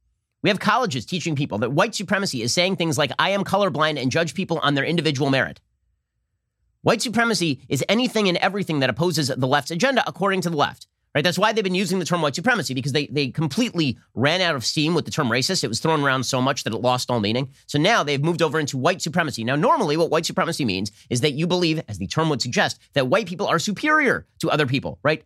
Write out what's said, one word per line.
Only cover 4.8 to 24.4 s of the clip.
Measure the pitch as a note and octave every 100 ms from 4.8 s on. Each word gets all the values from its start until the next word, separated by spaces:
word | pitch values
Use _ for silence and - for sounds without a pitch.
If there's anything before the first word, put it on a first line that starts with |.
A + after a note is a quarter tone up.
| C#3
individual | E3+ D#3+ C3+ C#3+
merit. | C3+ F2 - _ _ _ _ _ _ _ _ _ _ _ _
White | - A#3
supremacy | B3+ A3 A#3 F#3 F3 C3 -
is | C3+ -
anything | G#3 B3 A3 G3+
and | F3
everything | G3 G3 E3+ D3+
that | C3
opposes | - F3 D#3 C#3+
the | B2+ C3
left's | C#3+ -
agenda, | E3+ C4 B3+ -
according | - G3 F#3+
to | F3
the | D#3
left. | B2+ - - _ _
Right? | D3 F3
That's | F3
why | G#3+
they've | A3
been | G3 F3+
using | G3 F#3+
the | D3+
term | F3
white | D3+ C#3
supremacy, | F#3+ A#3+ C#3+
because | C3 C#3+
they, | C#3 C#3+
they | D3 C3+
completely | - D#3 - A#3+ - C#3+ A2 _
ran | - C3+ F3+
out | F3+ C#3+
of | -
steam | - D3+ E3+
with |
the | -
term | B2+ C3
racist. | A#2+ B2+ F#3
It | B2+
was | A#2+
thrown | D#3+ D#3+
around | C#3 C3
so | A#2+ C3
much | C3 C#3+
that | -
it | A2
lost | B2 B2 -
all | B2
meaning. | G2+ A#2 C3 - -
So | D3
now | E3 A3+
they've | D3 C#3+
moved | D#3 E3+
over | D#3+ D#3
into | D3 C3+
white | C#3 F3+
supremacy. | - E3+ D#3 A#2
Now, | A2+ C#3
normally | D3+ D#4+ F3 D3+
what | E3
white | D#3 E3
supremacy | - D#3+ E3
means | B2+ F#2 G#2 - -
is | A#2+
that | D3+
you | C3 E3
believe, | F3+ F3 D#3+ -
as | G2+
the | F#2
term | - E3
would | C#3+
suggest, | B2+ D3+ D#3+ - _
that | C#3+ C3
white | F#3 F#3+
people | E3+ G3
are | E3
superior | - G3 D4+ D#4 C#4 A2+ -
to | _